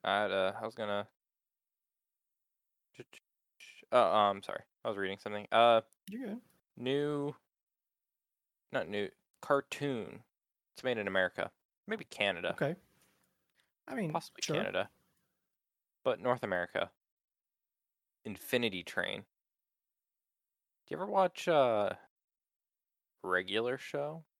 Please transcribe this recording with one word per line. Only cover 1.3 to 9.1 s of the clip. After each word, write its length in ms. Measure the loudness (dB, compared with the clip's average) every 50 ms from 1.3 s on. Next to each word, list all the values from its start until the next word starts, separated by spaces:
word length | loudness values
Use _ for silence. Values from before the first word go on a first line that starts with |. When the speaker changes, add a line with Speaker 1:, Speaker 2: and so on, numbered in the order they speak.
| _ _ _ _ _ _ _ _ _ _ _ _ _ _ _ _ _ _ _ _ _ _ _ _ _ _ _ _ _ _ _ _ _ -20 -20 _ -20 -20 _ _ _ _ _ _ _ _ -20 -20 -20 -20 -8 _ 6
Speaker 1:
oh, 240 | 6 6 8 6
um, 260 | 6 6 6 4 0 -6
sorry. 200 | -8 -10 -10 -10 _ _ _ _
I 60 | -6
was 80 | -4
reading 220 | -2 -2 -4 -4 -6 -8
something. 240 | -8 -8 -8 -8 2 4
Uh, 300 | 6 8 8 8 6 4 _ _ _ _ -16
Speaker 2:
You're 160 | -14 -10 -8 -8
good. 120 | -10 -10 -12 _ _ _ _ _ _ -8
Speaker 1:
new, 560 | -4 -2 -2 0 -2 -2 -4 -4 -4 -6 -8 -12 _ _ _ _ _ _ _ _ _ _ _ _ _ _ _ _ _ _ _ _ _ _ _ _ _ _ -4
not 160 | -4 -4 -2
new, 220 | -4 -4 -4 -4